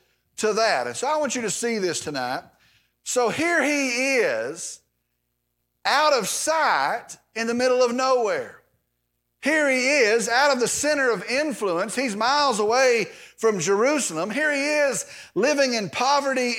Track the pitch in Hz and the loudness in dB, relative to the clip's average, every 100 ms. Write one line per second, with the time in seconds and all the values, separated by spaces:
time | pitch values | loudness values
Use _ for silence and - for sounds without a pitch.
0 | _ _ _ - 214 208 226 147 120 117 | _ _ _ -4 -2 2 2 0 -2 -4
1 | 262 311 285 254 214 - 240 226 180 151 | -2 -2 -2 -4 -4 -4 -2 -2 -2 -4
2 | 160 143 123 147 - _ _ _ _ _ | -6 -6 -4 -6 -10 _ _ _ _ _
3 | - 247 233 190 339 339 277 294 269 240 | -4 0 0 0 0 0 0 0 -2 -2
4 | 269 262 175 110 120 170 - - _ _ | 0 0 0 -2 -6 -8 -12 -14 _ _
5 | _ _ _ _ _ _ _ _ 190 262 | _ _ _ _ _ _ _ _ 0 2
6 | 302 269 190 - 302 320 277 156 143 226 | 4 2 0 -4 -2 0 2 2 0 -2
7 | - - _ 220 226 240 254 247 247 247 | -8 -20 _ -6 -4 0 2 4 2 2
8 | 262 254 214 156 107 - _ _ _ _ | 0 2 0 -2 -6 -14 _ _ _ _
9 | _ _ _ _ 269 311 285 254 254 294 | _ _ _ _ 0 2 2 2 2 4
10 | 214 226 214 240 294 262 220 - 294 294 | 4 2 2 2 4 2 0 0 0 0
11 | 262 202 208 254 311 214 202 170 208 247 | 0 -2 -2 -2 -2 -2 -2 -2 -4 -4
12 | 262 202 233 294 285 214 214 247 262 233 | -4 -2 0 2 2 0 2 4 4 2
13 | 190 - - - 220 202 165 202 254 302 | -2 -10 -20 -2 0 0 0 2 2 2
14 | - 160 196 220 302 285 285 302 277 208 | -2 -4 -4 -2 -2 0 0 0 0 -2
15 | - - - 175 262 285 269 233 190 - | -8 -16 -8 0 2 2 0 0 -4 -2
16 | 254 285 269 254 247 | 2 2 2 0 0